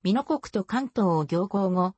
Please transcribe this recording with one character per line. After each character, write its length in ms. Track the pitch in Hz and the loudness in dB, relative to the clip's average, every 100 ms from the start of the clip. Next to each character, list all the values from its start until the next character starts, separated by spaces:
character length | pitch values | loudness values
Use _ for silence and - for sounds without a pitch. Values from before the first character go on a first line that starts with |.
美 120 | 185 | 2
濃 100 | 220 | 0
国 160 | - 311 - | 0 -4 -2
と 120 | 214 | -6
関 240 | 190 233 269 | -2 -4 -4
東 180 | - 190 | 0 2
を 180 | 165 | 2
行 220 | 147 170 196 | 0 -2 0
幸 220 | 202 190 | 0 0
後 240 | 180 180 | 2 0